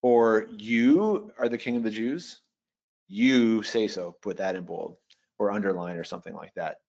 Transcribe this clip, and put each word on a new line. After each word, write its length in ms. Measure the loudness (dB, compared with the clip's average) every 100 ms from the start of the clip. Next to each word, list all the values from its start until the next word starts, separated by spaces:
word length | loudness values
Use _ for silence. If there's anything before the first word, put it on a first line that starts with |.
Or, 440 | 4 4 6 4 0
You 800 | -12 -2 2 6 6 4 0 -4 -4
are 100 | -4
the 100 | -2
king 180 | -4 -4
of 60 |
the 80 | -4
Jews? 500 | -4 -6 -6 -10 -20 _ _ _ _ _ _ _
You 540 | 0 4 6 4 2
say 260 | 0 0 0
so, 240 | -2 -10 -10
put 140 | -8 -4
that 180 | -4 -4
in 80 |
bold 320 | -8 -10 -10 -14 _ _ _ _
or 120 | -2
underline 460 | 0 -2 -2 -4 -8
or 80 |
something 300 | -8 -10 -12
like 200 | -16 -14
that. 240 | -8 -6 -8